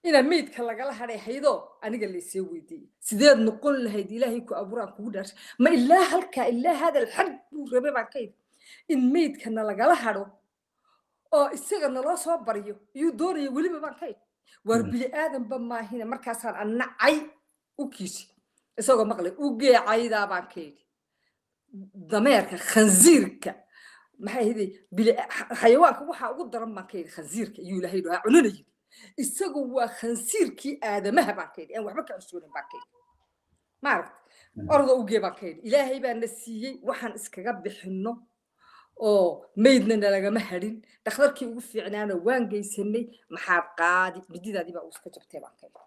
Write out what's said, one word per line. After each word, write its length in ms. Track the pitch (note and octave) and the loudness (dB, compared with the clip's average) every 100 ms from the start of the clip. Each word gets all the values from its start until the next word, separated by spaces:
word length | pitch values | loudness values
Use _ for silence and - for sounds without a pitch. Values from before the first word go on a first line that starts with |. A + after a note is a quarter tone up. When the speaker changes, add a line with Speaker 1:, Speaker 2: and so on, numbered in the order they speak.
| F4 | 4
Speaker 1:
Inaan 220 | D4 C4 | 4 4
meydka 340 | E4+ A#3 - | 0 -2 -8
lagala 300 | A#3+ A3 C4+ | -8 -6 -10
hadhay 240 | A3+ A#3+ G#3+ | -8 -10 -10
haydo, 360 | G#3+ C4 C#4 G3 - _ | -10 0 0 0 -8 _
aniga 260 | G#3+ A#3 G3+ | -8 -6 -6
la 100 | F#3 | -8
isii 220 | - F#3+ | -10 -8
weydiiyey. 460 | F3+ E3+ D#3 D#3+ - _ | -8 -10 -14 -20 -20 _
Sideed 400 | - G#3 C#4+ C4+ | -6 6 8 8
noqon 360 | A3 A3 C#4+ C#4 | 4 0 -2 -2
lahayd 280 | A#3 G#3 F#3+ | -2 -6 -6
Ilaahay 300 | A3 B3 A#3 A#3 | -4 -4 -4 -8
ku 80 | F#3 | -10
abuuraan 380 | F#3+ A#3 G3 | -8 -8 -10
kugu 180 | - G#3 | -10 -12
dhaarshay?" 260 | F#3+ G3 - - - | -10 -12 -18 -20 2
Ma 100 | C4 | 4
ilaa 340 | D#4+ B3 F4+ | 4 6 6
halkaa, 440 | F4 F4 - C4+ A#3+ | 6 0 -2 -2 -2
ilaa 260 | A#3+ D4+ | 0 0
hadal 340 | D4 E4 D4 A#3 | 2 0 0 -2
xad 220 | - F4+ - _ | -2 -4 -4 _
buu 140 | D4+ C4 | -14 -2
rabay 200 | B3 C#4+ | -2 0
baan 160 | B3 A3+ | -4 -6
ka 60 | C#4 | -10
yidhi. 160 | A3 _ _ _ _ - - | -12 _ _ _ _ -20 -2
In 220 | C#4+ B3 | 2 4
meydkana 520 | D#4 D#4+ C#4 A3 A3 | 4 0 -2 -8 -4
lagala 320 | G#3+ G3 B3+ E4+ | -4 2 4 4
hadho, 300 | A#3 G3 G3 _ _ _ _ _ _ _ _ _ _ | 2 -4 -8 _ _ _ _ _ _ _ _ _ _
oo 180 | D4+ C#4+ | 2 2
isaga 380 | D4 - G4+ C#4+ | -2 -6 -2 -2
naloo 280 | B3+ C#4 F4 | -2 -2 -2
soo 200 | D#4+ E4+ | -2 -4
baryo, 380 | A3+ G#3 G3+ G3+ _ | -2 -6 -8 -16 _
yuu 180 | C4 D#4+ | -2 -2
doonaya 380 | A3+ F4 E4 C#4 | 0 -4 -2 -4
weliba 280 | C4 F4 D#4+ | -2 -4 -4
baan 160 | D4 B3 | -10 -10
ka 100 | E4 | -14
yidhi. 160 | - _ _ _ _ G#3 | -14 _ _ _ _ -2
Waar 140 | A3+ | -2
Speaker 2:
Mhm. 100 | G3 | 0
Speaker 1:
bili 160 | A#3+ B3+ | -4 -4
aadanba 460 | D4+ D#4 C4 A3 C4 | -4 -4 -4 -8 -8
maahine, 460 | A#3 A#3 G#3+ A#3+ A3 | -8 -8 -8 -10 -8
markaasaan 500 | C4 B3 A3+ A#3 F#3 | -8 -8 -8 -8 -6
annacay 640 | G#3 A#3 A#3 - B3 D#4 - _ _ _ _ - | -6 -4 -4 0 2 2 -4 _ _ _ _ -12
u 100 | C4+ | -12
kiishi. 400 | - F#3 - - _ _ _ _ - | -10 -12 -12 -18 _ _ _ _ -4
Isagoo 280 | G#3+ B3 G#3+ | 2 4 2
maqlay, 280 | - F3+ F#3 | -2 -6 -4
"U 200 | C#4+ A3+ | -4 2
gee 160 | C4+ | 6
caydaa," 540 | A#3 G3+ A3+ A#3+ G#3+ G3+ | 6 6 0 0 -2 -2
baan 200 | F3+ - | -4 -8
ka 120 | - | -16
yidhi. 200 | D3+ C#3+ _ _ _ _ _ _ _ _ _ G#3 G3 G3+ D#3+ | -16 _ _ _ _ _ _ _ _ _ _ -20 -20 -20 -4
Dameerka, 480 | G#3 B3+ A#3 - - | 2 4 4 2 -8
khansiirka, 960 | - A3+ G#3+ F#3 D4+ D4 F#3+ - - - _ _ - - _ _ | 2 6 6 8 10 8 6 -4 -10 -10 _ _ -20 -20 _ _
maxay 220 | G3+ A#3+ | -8 -2
ahaydee, 280 | G#3+ A3 F#3+ - _ | 0 0 -4 -6 _
bili-, 260 | F#3 A3+ - - | 2 4 2 -4
xa-, 200 | - - A#3+ | -10 -8 4
xayawaanka 460 | A#3 C4 E4 C4 D4 | 6 8 8 6 -8
waxaa 240 | D#4+ A#3+ | -8 -6
ugu 120 | C4+ C4 | -8 -10
daran 240 | A#3 A3+ G3+ | -10 -10 -12
baan 120 | F#3 | -12
ka 100 | F#3+ | -12
yidhi, 120 | E3 | -12
khansiirka, 500 | - D3 G3 G#3+ - | -14 -10 -6 -6 -8
iyuu 180 | F3+ F#3+ | -8 -6
Ilaahay 220 | F3+ F#3+ | -2 -4
dhahaa, 200 | E3+ F3 | -2 -2
cunana 240 | G#3+ D#4 A3+ | 6 6 6
yidhi. 180 | - _ _ _ - - - | -4 _ _ _ -20 -18 -8
Isagu 420 | C4 - F#4+ C#4+ B3+ | -8 -4 -6 -4 -4
waa 140 | B3+ A#3 | -2 -2
khansiirkii 920 | - A#3 A#3 - G#4+ C#4+ - C4+ C#4+ | -4 -6 -6 -2 0 0 -2 -10 -6
aadamaha 520 | A3 G3+ G3 C#4 A3+ | -4 -4 0 0 0
baan 160 | G3 E3 | -4 -10
ka 80 | - | -14
yidhi, 120 | D#3+ A3+ | -12 -10
aan 80 | G#3+ | -8
waxba 180 | B3+ - | -10 -10
ka 80 | F#3+ | -16
cusoonin 360 | - F4 D#3+ | -14 -16 -14
baan 120 | - - | -16 -14
ka 40 | A#4+ | -20
yidhi. 120 | - _ _ _ _ _ _ _ _ _ | -20 _ _ _ _ _ _ _ _ _
Maaragtay, 380 | C#4+ G3+ - - _ _ _ - | 0 0 -2 -20 _ _ _ -14
Speaker 2:
Mhm. 120 | D4+ | 2
Speaker 1:
orda 220 | D4 C4 | 4 6
u 100 | B3+ G#3 | 2 2
gee 140 | G#3+ | -2
baan 160 | F#3+ - | -2 -6
ka 100 | F#3 | -14
yidhi. 160 | D#3+ | -12
Ilaahay 360 | G#3+ C#4 C4+ C4+ | 0 2 2 -2
baa 140 | B3+ | -4
na 140 | A3+ A3+ | -4 -8
siiyey 460 | - - A3 B3+ C4+ | -10 -12 -10 -10 -8
waxaan 300 | A3 A#3+ A3+ A3 | -8 -6 -8 -10
iskaga 360 | - - G3+ | -16 -10 -8
bixinno, 600 | G3+ F3 - F#3 F#3+ G#3+ A#3+ _ _ _ _ _ - _ - | -6 -10 -12 -10 -8 -8 -8 _ _ _ _ _ -20 _ -4
oo 460 | G#3+ G3+ F3 D3+ - G3 | 2 4 4 0 -10 4
meydna 400 | A#3 C4 G3+ A3 | 6 8 4 2
nalagama 420 | G3+ G3 G3 A3 | 2 0 0 -2
hadhin. 360 | F#3+ F3+ G#3 A3 _ _ | -4 -8 -8 -10 _ _
Dhakhtarkii 440 | - G#3+ C#4+ C#4 A#3+ | -8 2 2 2 -10
ugu 140 | A#3 | -10
fiicnaana 540 | A#3+ G#3+ F3+ G#3 G#3 F#3 | -10 -10 -6 -6 -4 -2
waan 320 | F#3 C4 G#3+ | 0 0 -2
geysanay. 560 | G#3 G3+ - G3+ A3+ A#3+ - _ | -4 -6 -6 -4 -4 -6 -14 _
Maxaad 360 | D#3+ - F3 E3 - | -12 0 0 0 -2
qaadi? 420 | E3+ F3+ F#3 F3+ - | 0 2 0 -6 -16
Mididaadii 440 | F3 F#3+ F#3+ E3+ | -16 -8 -8 -8
baa 100 | E3+ | -12
uu 60 | D#3+ | -16
iska 200 | - F3 | -20 -20
jabtay 280 | - _ D#3+ | -20 _ -18
baan 140 | C3+ _ | -18 _
ka 80 | C#3+ | -20
yidhi. 160 | _ | _